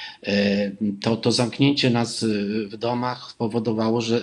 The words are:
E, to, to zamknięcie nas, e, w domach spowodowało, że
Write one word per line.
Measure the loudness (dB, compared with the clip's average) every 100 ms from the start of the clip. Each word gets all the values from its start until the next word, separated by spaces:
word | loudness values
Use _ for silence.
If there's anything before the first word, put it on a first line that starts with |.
| -16 -10
E, | -2 2 4 2 0 -2 -4 -2
to, | -2 0
to | 0
zamknięcie | 2 0 2 2 4 2
nas, | 2 0 -2
e, | 0 0 0 -2 -4
w | -4
domach | -4 -2 -4 -6 -12
spowodowało, | -4 -2 0 0 0 2 2
że | 2 0